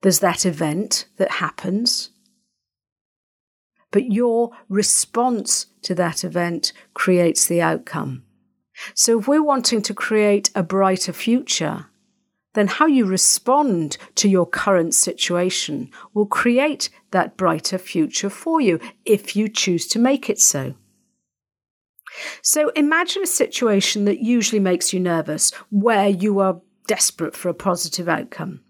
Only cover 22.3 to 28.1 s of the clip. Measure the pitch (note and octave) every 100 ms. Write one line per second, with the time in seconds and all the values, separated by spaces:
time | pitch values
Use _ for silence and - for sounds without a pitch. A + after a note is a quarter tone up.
22.3 | - - D4+ D4+ D#4+ D4 D#4+ F4 G4 F#4+
23.3 | - C4+ - A#3 G3 - G#3 G3+ G3 A3+
24.3 | A#3+ G3+ G#3+ F#3+ F3+ - F#3+ F3+ E3 D#3+
25.3 | G#3 - - - G3+ A3 G#3+ G3+ F#3+ G#3
26.3 | G3 F#3+ F3 _ _ - G#3+ - - E3
27.3 | - F3+ E3 G3 F3 D#3+ - E3+